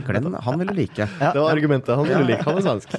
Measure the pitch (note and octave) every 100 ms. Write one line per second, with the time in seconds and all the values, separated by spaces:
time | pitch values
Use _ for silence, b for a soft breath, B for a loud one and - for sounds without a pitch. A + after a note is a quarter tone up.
0 | B2 G2+ D3 D#2+ A#2 D3 F3+ G3 A2 -
1 | G#2 F#2+ C#3+ C#3 D3+ D#3 D3+ C3+ - B2
2 | D3+ - C3 A2+ - F3 F#3+ A2 -